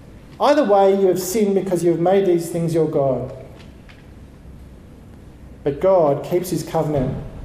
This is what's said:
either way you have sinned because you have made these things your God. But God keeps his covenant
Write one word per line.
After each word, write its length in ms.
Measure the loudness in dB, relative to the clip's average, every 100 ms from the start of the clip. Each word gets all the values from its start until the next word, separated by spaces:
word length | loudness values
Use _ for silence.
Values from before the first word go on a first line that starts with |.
| -20 -20 -16 0
either 240 | 2 4
way 360 | 4 4 4 4
you 80 | 2
have 120 | 0
sinned 360 | -2 0 0 0
because 280 | 0 0
you 80 | 0
have 80 | 2
made 260 | 2 2 2
these 240 | 0 -2
things 240 | -4 -2
your 140 | 0 0
God. 460 | 0 0 -2 -6 -14 -18 -20 -20 -20 -20 -20 -20 -20 -20 -20 -20 -20 -20 -20 -20 -20 -20 -20 -20 -20 -20 -10
But 180 | -8 -2
God 420 | 2 4 2 0
keeps 260 | -2 -4 -2
his 140 | -6
covenant 540 | -4 -4 -2 -2 -4 -6 -12 -14